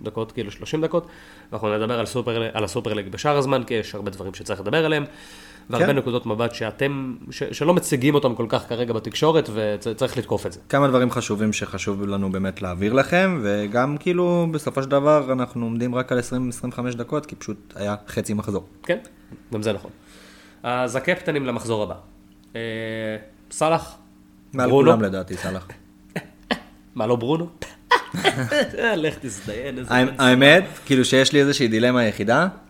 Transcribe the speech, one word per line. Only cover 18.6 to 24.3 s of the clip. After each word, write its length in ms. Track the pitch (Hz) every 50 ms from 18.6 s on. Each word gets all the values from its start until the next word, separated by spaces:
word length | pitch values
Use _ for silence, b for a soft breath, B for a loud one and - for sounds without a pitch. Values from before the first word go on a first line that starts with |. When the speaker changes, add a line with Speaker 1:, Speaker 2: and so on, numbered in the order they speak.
| - - - - -
Speaker 1:
כן, 160 | - 175 - - - - - - - - - - - 120
גם 80 | 107 104
זה 100 | 110 101
נכון. 180 | 95 - - - - B B B B B B B B B B B B B
אז 340 | 120 123 123 127 120 110
הקפטנים 500 | 131 - 175 180 175 - 170 151 143 135
למחזור 360 | 127 120 113 113 113 113 107 104
הבא. 120 | 87 85 - - - - - - - - - - - -
אה, 40 | 113 117 113 110 113 113 110 110 110 110 110 110 107 - - - - - -
סאלח, 460 | - - 156 160 165 160 - - - - - - - - - -